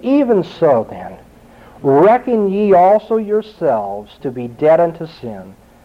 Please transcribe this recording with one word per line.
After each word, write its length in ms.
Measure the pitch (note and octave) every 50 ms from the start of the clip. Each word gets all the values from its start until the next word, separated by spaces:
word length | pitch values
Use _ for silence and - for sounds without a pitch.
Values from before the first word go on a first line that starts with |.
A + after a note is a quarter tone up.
| -
"Even 420 | B3 C#4 D4 C#4 A#3+ A#3 F#3+ D#3+
so 420 | - - - E3+ D3+ C3 A2+ - -
then, 280 | - F2+ F2+ F2 F#2 - - - _ _ - - - - - - - - -
reckon 640 | C#3 C3+ C#3+ F3 G#3 A#3 B3 B3 C4 A#3+ A3 G3+ G3
ye 260 | F#3+ G3+ G#3+ G3+ F#3+
also 420 | F3 F3+ F#3+ G#3+ G#3+ G#3+ - A3+
yourselves 1000 | A3+ A3 G3+ G#3 G#3+ G#3+ G#3+ - - E3+ D3 B2 G#2+ G2+ G2 G2 G#2 G#2+ - - _ -
to 80 | C#3
be 160 | A#2+ B2 A#2+
dead 320 | A#2+ A#2 A#2 D3 D#3 D#3+ E3
unto 280 | E3+ E3+ E3 E3+ E3
sin, 480 | D#3 - - B2 A#2 G#2 F#2+ F#2 F#2+ F#2+ _ _ _ _ _